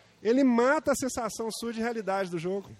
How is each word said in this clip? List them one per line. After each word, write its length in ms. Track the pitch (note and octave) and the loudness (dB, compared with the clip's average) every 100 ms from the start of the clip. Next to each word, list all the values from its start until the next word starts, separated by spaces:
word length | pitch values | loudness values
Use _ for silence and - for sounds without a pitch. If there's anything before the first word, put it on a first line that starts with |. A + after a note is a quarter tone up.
| _ _ | _ _
Ele 220 | G#3 B3+ | 2 4
mata 480 | C4+ A#3 B3 D4+ - | 6 6 4 2 2
a 40 | C4 | -2
sensação 540 | C4 B3+ A3+ - A3+ | -2 -4 -6 -6 -8
sua 220 | - A#3 | -6 -6
de 80 | A3+ | -4
realidade 480 | A3+ A3+ F#3+ G3 F#3+ | -4 -4 -2 -2 -2
do 80 | F3 | -4
jogo. 320 | F3 G3 F#3+ | -4 -6 -8